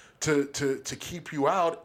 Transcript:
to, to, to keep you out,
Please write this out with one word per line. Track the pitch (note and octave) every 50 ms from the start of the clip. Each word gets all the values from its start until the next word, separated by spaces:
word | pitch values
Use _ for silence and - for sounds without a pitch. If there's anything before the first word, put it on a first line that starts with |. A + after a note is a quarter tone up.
| - - - -
to, | - D3+ D3+ C#3+ C#3+
to, | C#3+ C#3+ - C#3+ C#3 C3+ C3+
to | - - C3
keep | - - - F3 F3 - - -
you | D3 C#3 D3
out, | F3+ G3 F3 E3 E3 - -